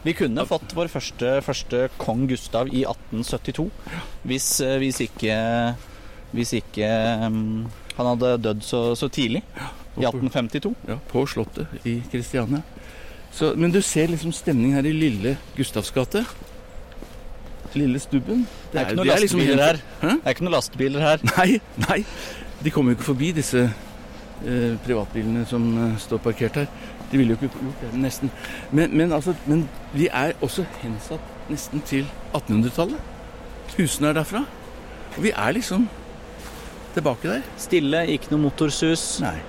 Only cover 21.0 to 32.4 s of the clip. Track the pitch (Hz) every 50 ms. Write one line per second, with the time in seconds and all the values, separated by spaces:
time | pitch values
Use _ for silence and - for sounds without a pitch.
21 | 156 151 156 151 - - - - 185 - 269 220 - - - - 110 - 196 -
22 | 214 - - - - - - - - - - - - 151 - - 143 123 120 117
23 | - - 143 127 139 165 185 160 131 - - 123 123 123 107 - - - - -
24 | - - - - - - - - 104 110 123 123 120 117 117 107 - 123 123 110
25 | 104 - - 117 107 110 113 117 117 110 123 120 117 117 113 113 117 117 110 107
26 | - - 117 110 - 120 110 - 123 110 - 147 143 139 - - - - - -
27 | - - - 139 131 117 113 113 139 131 - - 127 135 139 - - 120 110 123
28 | 135 131 123 - - 135 - - - - - - - - - 147 165 - - 151
29 | 160 175 160 151 143 180 180 165 - - 151 165 160 139 - - - - - 139
30 | 156 - - 127 131 156 160 - - 131 - - 185 - - - - 120 110 107
31 | - - 160 160 - - - - - - 156 143 - - - 151 147 - 139 135
32 | 139 143 - - - - - 151